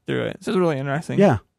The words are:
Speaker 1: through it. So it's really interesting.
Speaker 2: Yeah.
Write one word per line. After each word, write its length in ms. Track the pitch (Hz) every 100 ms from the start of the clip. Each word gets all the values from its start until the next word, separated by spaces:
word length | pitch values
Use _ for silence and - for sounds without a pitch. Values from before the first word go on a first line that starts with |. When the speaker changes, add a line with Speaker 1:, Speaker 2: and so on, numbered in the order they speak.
| -
Speaker 1:
through 160 | 127
it. 140 | 113 -
So 80 | -
it's 60 | 185
really 220 | 175 135
interesting. 400 | 139 139 170 131
Speaker 2:
Yeah. 180 | 196 110 -